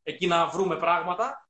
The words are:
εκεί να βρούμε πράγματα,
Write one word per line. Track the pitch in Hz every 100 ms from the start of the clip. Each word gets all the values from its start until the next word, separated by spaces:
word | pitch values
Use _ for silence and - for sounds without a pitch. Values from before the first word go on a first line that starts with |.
εκεί | - 156 175
να | 170 165
βρούμε | 175 190 160
πράγματα, | 165 175 185 180 247 285 _